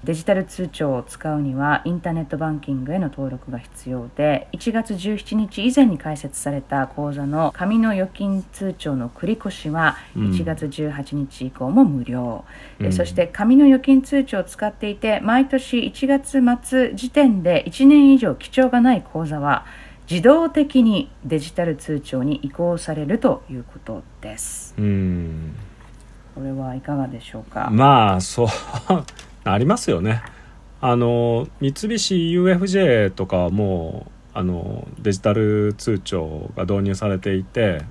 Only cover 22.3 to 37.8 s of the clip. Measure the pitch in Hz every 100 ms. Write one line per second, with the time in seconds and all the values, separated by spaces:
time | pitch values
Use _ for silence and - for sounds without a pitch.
22.3 | 151 135 - 175 170 - 151 147 226 254
23.3 | - - 127 117 - - 110 - - 110
24.3 | 107 - - - - 104 98 92 87 82
25.3 | 80 80 - - - - - - - -
26.3 | - 135 135 131 127 139 143 131 120 -
27.3 | 110 - 110 - 107 135 135 107 92 90
28.3 | - 120 - - 120 - 185 147 - -
29.3 | - 107 101 131 - - 90 104 113 -
30.3 | - - - - - 131 120 120 120 120
31.3 | 117 143 - 139 139 214 226 - 185 165
32.3 | 175 185 180 190 190 175 117 98 - 90
33.3 | 92 87 98 101 90 80 - - - -
34.3 | 104 90 87 92 101 - - 107 95 107
35.3 | 107 107 104 104 101 - 101 - 92 78
36.3 | 78 - - 92 101 98 95 104 95 98
37.3 | 95 92 - 110 82